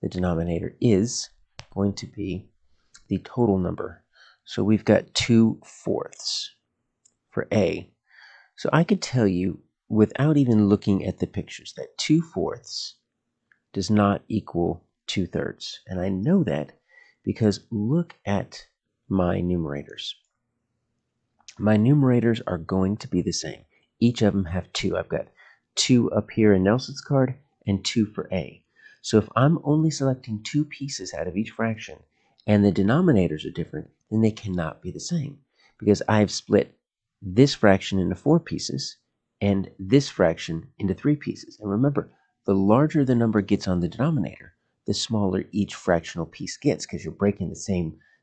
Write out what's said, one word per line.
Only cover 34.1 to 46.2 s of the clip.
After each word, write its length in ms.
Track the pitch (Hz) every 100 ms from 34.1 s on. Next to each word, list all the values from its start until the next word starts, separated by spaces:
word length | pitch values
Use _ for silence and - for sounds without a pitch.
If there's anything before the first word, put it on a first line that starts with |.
| 110
they 100 | 110
cannot 500 | 107 104 90 80 -
be 80 | 90
the 120 | 78
same 380 | - 170 - - _ _ _ -
because 240 | 107 98 -
I've 240 | 107 101
split 480 | - - 104 - _ _ _ _ _
this 320 | 101 92 139
fraction 460 | - 107 95 - 95
into 160 | 87 95
four 240 | 143 165
pieces 560 | - - - 139 - - _ _ _ -
and 280 | 101 98 92 -
this 300 | 95 131 139
fraction 640 | - 87 82 - 82 76 -
into 140 | 92
three 240 | 92 147 147
pieces. 420 | - - - -
And 100 | 107
remember, 400 | 101 139 135 - _ _ _ -
the 100 | 98
larger 480 | 98 117 151 156
the 100 | 131
number 280 | 120 117 104
gets 260 | 95 101 -
on 140 | 87
the 80 | 85
denominator, 640 | - 147 151 80 - - _ _ _ -
the 60 |
smaller 500 | 101 - 113 98 92 -
each 240 | 104 98 -
fractional 500 | - 85 - -